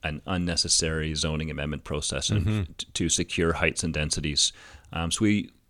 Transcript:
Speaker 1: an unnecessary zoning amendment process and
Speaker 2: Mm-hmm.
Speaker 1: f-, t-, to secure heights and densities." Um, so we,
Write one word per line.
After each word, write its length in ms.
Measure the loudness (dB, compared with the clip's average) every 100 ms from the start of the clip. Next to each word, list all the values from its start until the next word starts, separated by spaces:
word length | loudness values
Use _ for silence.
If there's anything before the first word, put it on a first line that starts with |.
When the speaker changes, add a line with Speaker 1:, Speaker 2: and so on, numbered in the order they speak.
Speaker 1:
an 180 | -6 -6 -2
unnecessary 880 | -2 0 0 2 2 2 0 -2
zoning 360 | -2 -2 -2 -4
amendment 320 | -4 -4 -4
process 480 | -4 -4 -2 -2 0
and 160 | 2 2
Speaker 2:
Mm-hmm. 140 | 0
Speaker 1:
f-, 80 | -2 -6
t-, 100 | -8
to 140 | -2 0
secure 460 | 2 0 2 2
heights 280 | 4 0 0
and 100 | -2
densities." 600 | -2 0 0 0 2 0 -2 -16 -20 -10
Um, 180 | -4 -2
so 140 | 2
we, 260 | 4 4 0 -12 _